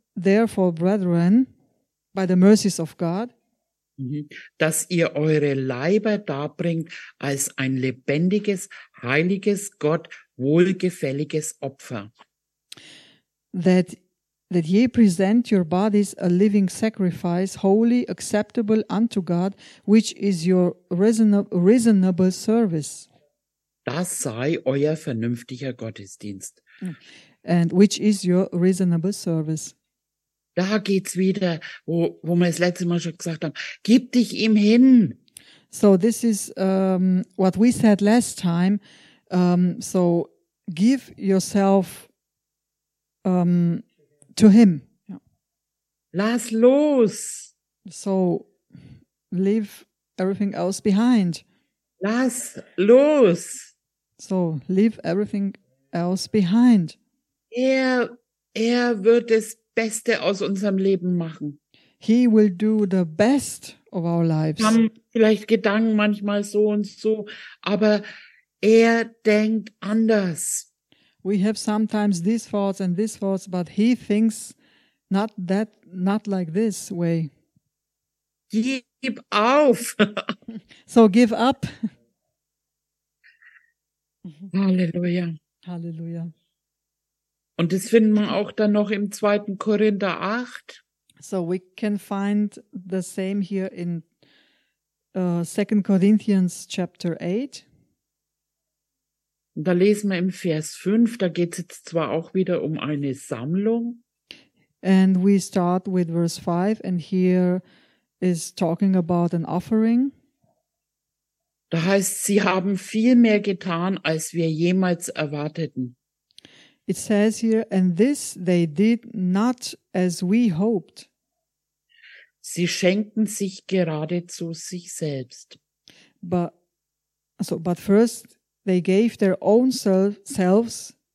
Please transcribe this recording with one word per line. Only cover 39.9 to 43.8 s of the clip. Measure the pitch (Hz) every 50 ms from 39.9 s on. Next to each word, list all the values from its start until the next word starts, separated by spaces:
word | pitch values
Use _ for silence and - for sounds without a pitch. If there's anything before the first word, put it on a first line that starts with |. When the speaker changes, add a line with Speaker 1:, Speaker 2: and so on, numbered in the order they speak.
| - 185 180 175 170 170 - - _ _ _ _ _ _ - - 160
Speaker 1:
give | 156 202 240 277 247 - - -
yourself, | - 202 196 190 190 - - - 202 196 196 196 196 180 - - - - _ _ _ _ _ _ _ _ _ _ _ _ _ _ _ _ _ _ _ _ _ _ _ -
um, | 190 180 180 175 175 175 175 175 170 170 -